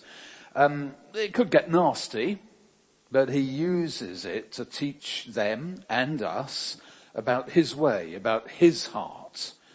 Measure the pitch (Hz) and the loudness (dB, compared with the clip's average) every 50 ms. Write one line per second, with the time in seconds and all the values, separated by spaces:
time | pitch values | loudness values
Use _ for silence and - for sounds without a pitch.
0 | - - - - - - - - - - - 135 143 147 147 147 143 139 135 - | -12 -18 -20 -20 -20 -20 -20 -20 -18 -6 2 4 4 4 4 0 -6 -8 -10 -14
1 | - - - 214 214 202 - 233 240 165 - - - - 165 175 175 147 117 - | -20 -12 -6 -6 -6 -2 2 0 2 6 6 4 4 6 4 4 4 4 2 0
2 | - - - 110 120 170 202 95 - - - _ _ _ _ _ _ _ _ _ | -4 -6 -4 -2 0 -2 -2 -4 -8 -18 -20 _ _ _ _ _ _ _ _ _
3 | _ - 127 135 135 127 135 143 135 131 131 139 160 180 180 175 170 156 - - | _ 0 2 2 4 4 4 0 0 0 0 -2 0 0 2 0 0 -2 -4 -6
4 | 123 90 92 92 85 92 85 110 107 - - - 120 - - - 147 143 135 - | -8 -8 -10 -8 -8 -6 -6 -6 -6 -8 -10 -10 -10 -10 -8 -6 -6 -6 -6 -6
5 | - - - - - 127 110 113 104 104 107 113 151 175 185 180 - - - 120 | -10 -10 -8 -8 -10 -8 -4 -2 0 0 -2 -4 -6 -8 -10 -10 -8 -4 -2 0
6 | 127 139 156 135 107 82 82 110 139 143 - - - - - - - - - - | 0 0 -2 -2 -4 -4 -4 -4 -6 -6 -8 -8 -8 -10 -10 -12 -16 -20 -20 -20
7 | - - - 113 110 127 123 127 135 - - 175 160 127 131 139 156 143 110 95 | -20 -16 -10 -6 -2 0 0 0 0 0 4 4 4 4 2 2 2 2 2 2
8 | 85 82 85 95 95 110 110 113 - - - - 170 170 160 - - - - 104 | -2 -6 -8 -4 -2 0 0 0 -2 -4 0 6 6 6 6 6 -2 -6 -6 -8
9 | - - - - - - - - - - - _ _ _ - | -8 -8 -10 -14 -16 -16 -14 -12 -12 -12 -14 _ _ _ -20